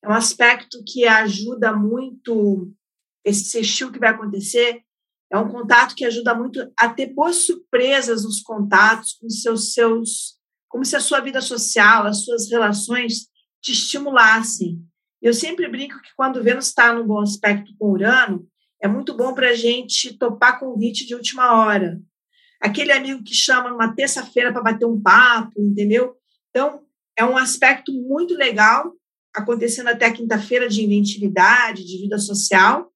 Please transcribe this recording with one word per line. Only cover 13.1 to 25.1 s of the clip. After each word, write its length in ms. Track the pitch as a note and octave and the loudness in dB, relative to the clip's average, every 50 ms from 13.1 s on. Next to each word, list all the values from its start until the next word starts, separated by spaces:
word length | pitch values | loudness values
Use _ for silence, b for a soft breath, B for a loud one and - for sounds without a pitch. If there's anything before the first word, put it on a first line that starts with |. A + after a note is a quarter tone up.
| A3+ - - _ _ _ _ _ _ _ | -6 -8 -10 _ _ _ _ _ _ _
te 120 | _ - B3+ | _ -4 -4
estimulassem. 1120 | - - - - C#4+ C#4+ C#4+ C4+ B3 A3+ A3 A3 A3+ A3+ - - - F#3+ F3 E3+ E3 - _ _ _ _ _ _ _ - | -4 -4 -4 -6 -6 -6 0 4 6 6 6 6 4 0 -4 -6 -6 -6 -6 -6 -10 -12 _ _ _ _ _ _ _ 0
Eu 100 | A#3 A#3 | 0 0
sempre 360 | A3+ - D#4 E4+ F4 F4 C4+ | 0 -2 -6 -6 -6 -6 -6
brinco 340 | A#3 B3+ C#4 C#4+ - - _ | -6 -10 -10 -10 -12 -18 _
que 80 | - _ | -20 _
quando 260 | - C4 C4 C4 B3+ A3+ | -4 -4 -2 -2 0 0
Vênus 320 | A3+ B3 C4+ C4+ - - | 0 0 0 -4 -6 2
tá 180 | - A#3+ A#3 A#3 | 4 4 4 4
num 140 | A#3 A#3 | 2 -2
bom 140 | G#3+ G#3 G#3 | -2 -2 0
aspecto 520 | G#3 G3+ G3+ - - G#3 G3+ G3+ G3+ - - _ | -2 -2 -4 -2 0 0 0 0 -4 -10 -12 _
com 140 | G#3+ G#3 G3 | -2 0 0
Urano, 520 | F3+ F#3+ A3 B3 C4 B3 A3 F#3+ F3 - _ _ _ _ _ _ _ - | 2 2 2 4 4 2 2 -2 -8 -8 _ _ _ _ _ _ _ -2
é 60 | G3 | -2
muito 280 | G#3 C4 C#4 - C#4 | -2 -2 -4 -8 -4
bom 160 | A3+ B3 C4 B3+ | -4 -4 -4 -2
pra 220 | C#4 C4 B3 A#3+ | 0 0 0 0
gente 640 | A3+ A3+ A#3 A#3+ B3 B3+ - - - - C4 - - | 2 0 0 0 0 -4 -6 -4 -4 -4 -6 -6 -4
topar 400 | C4 A#3+ G#3+ G#3 B3 B3 B3+ B3 | -4 -4 -2 2 2 2 2 2
convite 480 | C4+ C4 A#3+ G#3+ A3+ A#3+ G#3+ - C#4 | -6 -8 -6 -4 -4 -4 -4 -6 -10
de 80 | - A#3+ | -10 -12
última 480 | B3 A3+ - - C4 B3+ B3 A#3 A3+ G#3+ | -8 -8 -8 -4 0 2 4 4 4 4
hora. 380 | G#3+ G#3 G3 F#3 E3+ E3+ - - _ _ _ _ _ _ _ _ _ _ _ | 2 2 0 -2 -4 -6 -10 -14 _ _ _ _ _ _ _ _ _ _ _
Aquele 300 | - G#3 G3+ D4 C#4+ - | -4 -4 -2 -2 0 2
amigo 320 | C#4 C4+ C4 C4+ C4+ C4 G#3 | 2 0 0 -6 -8 -10 -10
que 100 | - - | -6 -2
chama 380 | - - - C4 B3+ B3 B3 | -2 0 2 0 0 0 -4
numa 240 | B3 A#3+ A3+ A3 A3+ | -4 -2 -2 -2 -2
terça-feira 580 | - C4+ C4+ - C#4 A#3 - _ A#3+ B3 B3 A#3 | -2 -4 -4 -4 -6 -8 -4 _ 0 0 0 -2
pra 80 | B3 | -2
bater 240 | A3+ A3+ A3+ A3+ A#3 | -2 -2 0 0 0
um 160 | A#3 A#3 G#3 | 0 0 0
papo, 600 | G#3 F#3 | 4 6